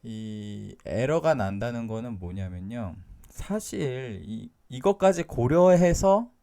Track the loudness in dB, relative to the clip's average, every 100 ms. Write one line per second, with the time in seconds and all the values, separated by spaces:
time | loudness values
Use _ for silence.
0 | -12 -10 -8 -10 -10 -10 -12 -14 -6 -2
1 | 0 0 2 0 0 -2 -4 -6 -6 -8
2 | -8 -10 -8 -8 -8 -8 -10 -8 -10 -12
3 | -18 -20 -20 -14 -6 -6 -6 -6 -4 -6
4 | -8 -10 -10 -12 -12 _ _ -2 0 4
5 | 4 2 -4 0 4 6 8 8 6 4
6 | 4 4 2 _